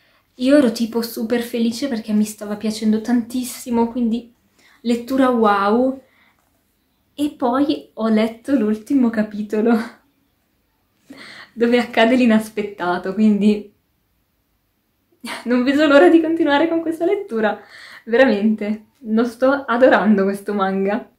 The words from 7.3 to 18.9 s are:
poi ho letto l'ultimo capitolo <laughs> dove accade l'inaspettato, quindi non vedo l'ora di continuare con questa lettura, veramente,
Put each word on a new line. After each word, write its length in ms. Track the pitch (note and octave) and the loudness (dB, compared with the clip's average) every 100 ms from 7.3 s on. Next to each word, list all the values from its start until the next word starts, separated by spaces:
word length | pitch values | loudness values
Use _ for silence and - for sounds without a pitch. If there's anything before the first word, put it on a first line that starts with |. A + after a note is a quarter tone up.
poi 600 | - B3 C4 D4 C#4+ - | -4 -2 0 0 -2 -8
ho 140 | - A3 | -6 0
letto 460 | G#3+ A3 - - | 2 0 -4 -2
l'ultimo 540 | C#4 G#3+ G#3+ - C#4+ A#3 | 0 0 -2 0 0 2
capitolo 640 | A3 G#3+ G3+ G#3+ G#3+ A#3 | 0 -4 -6 -6 -2 2
<laughs> 320 | A3 - - _ _ _ _ _ _ _ _ _ _ - - - - - | 0 -2 -14 _ _ _ _ _ _ _ _ _ _ -20 -20 -20 -20 -16
dove 240 | - A#3+ A#3+ | -2 2 2
accade 380 | A3+ A#3 A#3 B3+ | 0 0 2 4
l'inaspettato, 960 | A#3+ G#3+ A3 - G#3 - F3 F3+ F#3+ | 4 2 0 -6 -8 -6 -4 -4 -4
quindi 580 | G3 G#3+ G3+ G#3 G#3 - _ _ _ _ _ _ _ _ _ _ _ _ _ _ _ A3+ - | 0 2 4 2 0 -4 _ _ _ _ _ _ _ _ _ _ _ _ _ _ _ -16 -10
non 200 | A#3 B3 | -2 0
vedo 220 | B3 C#4 D#4 | 2 2 4
l'ora 240 | C#4+ F4 | 6 8
di 100 | E4 | 6
continuare 480 | D#4+ E4 D4+ C#4+ E4 | 4 0 0 2 0
con 140 | E4 | -2
questa 240 | E4 E4 E4+ | -4 -4 -2
lettura, 520 | G4+ - A3+ G#3 G#3 - - - - | -2 -4 -2 -2 -4 -10 -20 -20 -20
veramente, 840 | - A#3 C4 G3+ A3 - G#3 G#3+ - | -2 2 2 2 -2 -2 -6 -10 -12